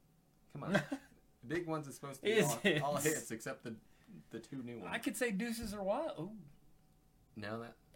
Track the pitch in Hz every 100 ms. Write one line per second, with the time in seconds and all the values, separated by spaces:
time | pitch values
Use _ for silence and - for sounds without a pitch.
0 | _ _ _ _ - 147 143 190 - 277
1 | - - _ _ 120 170 165 156 143 -
2 | 139 - - 220 151 - 208 147 139 143
3 | 151 151 - 110 139 131 120 110 - -
4 | - 170 - 113 - 139 120 120 175 226
5 | 269 - 240 190 233 233 226 208 190 240
6 | 320 - 180 214 160 - - - - -
7 | _ - - 110 104 113 117 - _